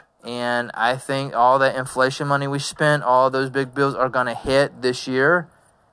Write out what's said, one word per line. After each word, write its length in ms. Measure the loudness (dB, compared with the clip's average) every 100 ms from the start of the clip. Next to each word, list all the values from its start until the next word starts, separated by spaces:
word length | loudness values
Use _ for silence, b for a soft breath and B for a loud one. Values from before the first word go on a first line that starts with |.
| _ _
And 480 | -12 -6 -2 -2 -4
I 220 | -2 0 0
think 400 | -4 -4 -2 2
all 240 | 4 4
that 160 | 2 0
inflation 520 | -4 0 0 0 -2
money 200 | -2 -2
we 120 | -4
spent, 440 | -6 -2 2 2
all 260 | 2 4 4
those 200 | 2 -2
big 240 | -2 -4
bills 200 | 0 0 0
are 140 | -2
gonna 260 | -2 -4 -4
hit 460 | 0 2 2 0
this 260 | -4 -4 -4
year. 420 | 0 2 2 -2 b b b b